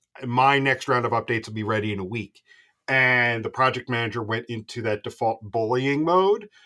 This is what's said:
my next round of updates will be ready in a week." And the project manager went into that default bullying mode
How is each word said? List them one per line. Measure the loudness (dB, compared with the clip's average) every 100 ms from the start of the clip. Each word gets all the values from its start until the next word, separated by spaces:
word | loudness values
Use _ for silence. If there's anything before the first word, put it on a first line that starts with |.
| _ -12
my | -2 2 4 4
next | 2 0 0
round | 0 2
of |
updates | 0 0 -4 -4
will |
be | -6
ready | -2 -2 -2
in | -4
a |
week." | -6 -8 -10 _ _ -20 _ _ -2
And | 2 4 4 2 0
the | -4
project | 0 0 0 -2
manager | -2 -2 -4
went | -4 -4 -6
into | -10 -10 -6
that | -4 -4
default | -6 -4 -2 -2
bullying | -4 -4 0 0 0 0
mode | 2 4 4 2 -2 _